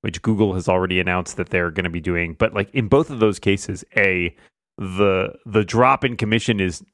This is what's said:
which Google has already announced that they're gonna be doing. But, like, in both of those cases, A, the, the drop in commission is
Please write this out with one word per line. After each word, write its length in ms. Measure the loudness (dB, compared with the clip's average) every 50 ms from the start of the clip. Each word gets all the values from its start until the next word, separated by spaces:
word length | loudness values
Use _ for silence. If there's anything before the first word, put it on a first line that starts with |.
which 220 | -8 -8 -8 -4 -2
Google 320 | 0 2 2 2 0 0
has 120 | -2 0
already 320 | 2 2 2 2 0 0 0
announced 380 | 0 0 0 -2 -2 -6 -8
that 120 | -8 -6 -2
they're 200 | -2 -2 -2 -2
gonna 220 | -2 -4 -4 -4
be 100 | -4 -4
doing. 320 | -4 -4 -2 -2 -4 -4 -2
But, 220 | -2 -2 -2 0
like, 160 | -4 -6 -4 -2
in 140 | -4 0
both 240 | 4 4 4 2 2
of 80 | 0 2
those 180 | 2 2 2
cases, 480 | 2 0 0 0 0 -2 -8 -10 -10 -10 _ 0
A, 400 | 2 2 2 2 0 -2 -4 -6 _ _ _ _ _ _ _ _ -10
the, 540 | -10 -6 0 2 2 4 4 2 0 -2 -6 -14 -12
the 180 | -2 0 0 0
drop 400 | 2 2 4 4 4 4 2 0
in 140 | -4 -4
commission 420 | -2 -2 0 0 0 0 0 -2 0
is 240 | -2 -4 -4 -8 -14 _